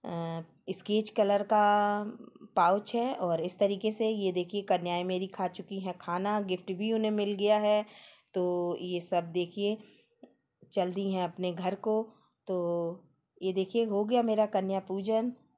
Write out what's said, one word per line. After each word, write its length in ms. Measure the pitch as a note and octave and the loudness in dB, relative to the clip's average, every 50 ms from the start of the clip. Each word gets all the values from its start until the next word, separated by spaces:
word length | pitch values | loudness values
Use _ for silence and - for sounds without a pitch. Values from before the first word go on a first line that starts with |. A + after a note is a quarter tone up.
| - | -8
अ, 640 | - F3 E3+ E3 E3 E3 E3 E3 _ _ _ _ - | -6 -6 -6 -4 -4 -6 -8 -10 _ _ _ _ -8
स्केच 380 | F#3 - - - G#3 G#3+ G#3+ - | -8 -8 -4 0 0 0 0 -2
कलर 340 | - - G#3 G3 G3+ G3+ G3+ | 0 0 2 2 2 0 2
का 600 | G3+ A3 G#3+ G#3 G#3 G#3 G#3 G#3 G#3 G#3 G#3 G#3 G#3 - - - - _ - - - _ | 2 4 4 6 6 4 4 4 2 0 -2 -4 -8 -10 -14 -18 -20 _ -20 -20 -4 _
पाउच 400 | G3 F3 E3+ F#3+ G#3 G#3 - - | 4 4 4 4 2 0 -2 -2
है 180 | A#3 A#3 B3+ C4+ | -2 -2 -2 -2
और 260 | - F#3+ F3 E3 E3 | -2 -2 -2 0 0
इस 160 | E3 F#3 - - | -2 -6 0 0
तरीके 320 | G#3 G3 G3+ G3 A3 G#3+ | 0 0 2 0 -2 -4
से 180 | G#3+ - A3+ A3 | -2 0 0 0
ये 220 | A3+ G#3 G3 F#3+ | 0 0 0 0
देखिए 300 | F3 F3+ F3 F3 G3+ G3+ | 0 -2 -4 -2 -6 -6
कन्याएं 420 | G3 - G#3+ - E3+ F3 F3 F3 F3+ | 0 0 0 0 2 -2 -2 -2 -2
मेरी 240 | F#3 F#3 F#3 F#3+ | -2 -2 -2 -4
खा 200 | F#3 F#3 - F#3+ | -6 -4 -4 -4
चुकी 320 | F3 F3 - F#3 - G3+ G3 | -4 -4 -8 -12 -10 -10 -8
हैं 180 | F#3 F#3+ F3+ | -8 -8 -10
खाना, 420 | - - G#3 F3 F3+ F#3+ G3+ G#3 G#3+ | -8 -6 -4 -2 0 0 2 2 0
गिफ्ट 300 | G3+ F#3 F#3 F3+ - - | 2 0 -2 -4 -2 -6
भी 220 | F#3 F3 G#3+ A3 A3+ | -4 -2 0 0 2
उन्हें 180 | A3 A3 G#3+ | 2 2 4
मिल 220 | G#3+ G#3 G3+ G3+ G#3 | 4 2 2 2 2
गया 240 | F#3+ G3+ G#3 G#3+ | 2 4 6 6
है। 280 | G#3+ G#3 G#3 G#3+ G#3 G#3+ - - - - - - _ _ _ - | 6 6 4 4 2 0 -2 -12 -20 -20 -20 -20 _ _ _ -2
तो 440 | F#3+ F3+ F3+ F3+ F3 F3 F3 F3 - | 0 2 2 2 0 0 0 -2 -4
ये 180 | - F3+ F3+ F3 | -4 -4 -4 -4
सब 300 | E3+ - F#3 F3 E3+ E3 | -4 0 0 0 0 0
देखिए 460 | E3 F3+ F3 F3 - G3+ G3+ G3+ G#3+ G#3+ - - - _ _ _ _ _ - - _ _ _ _ _ _ - _ - | -2 -2 -2 -2 -2 -2 0 0 -2 -2 -8 -20 -20 _ _ _ _ _ -20 -20 _ _ _ _ _ _ -20 _ -2
चल 180 | G3+ F3+ F3+ | -2 -2 0
दी 200 | F3+ F#3+ G3 G3 | -2 -4 -2 -2
हैं 120 | F#3+ F#3 F3+ | 0 -2 -2
अपने 280 | E3+ F3 - F#3 F3+ | -4 -4 -4 -4 -4
घर 240 | F3 E3+ F3+ F3+ G3 | -4 -2 -4 -4 -4
को। 260 | G3 - A3 G#3+ A3 A#3 A3 - _ _ _ _ _ _ | -2 -2 0 0 0 -2 -4 -12 _ _ _ _ _ _
तो 100 | - F#3+ F3+ F3 F3 E3+ E3+ E3+ E3 F3 F3 _ _ _ _ _ _ _ _ | -6 -4 -2 -2 0 -2 -2 -2 -4 -6 -10 _ _ _ _ _ _ _ _
ये 120 | - F#3+ F#3 | -6 -2 -2
देखिए 320 | F#3+ F#3+ F#3+ - A#3 A#3 | -2 -4 0 0 -2 0
हो 180 | A3 G3+ G3+ G#3 | 0 0 -2 0
गया 160 | G#3 B3 A#3+ | 2 2 2
मेरा 240 | A#3 A3+ A3 G#3 G#3+ | 2 2 2 2 0
कन्या 340 | G#3 G#3+ F#3+ F#3+ F#3+ F#3+ F#3+ | 2 0 -2 0 0 -2 -4
पूजन। 540 | F#3+ - F#3 G3 F#3+ G#3 A3 A3 A#3 B3 B3 - _ _ _ | -4 -4 -6 -6 -2 0 0 0 0 -2 -6 -8 _ _ _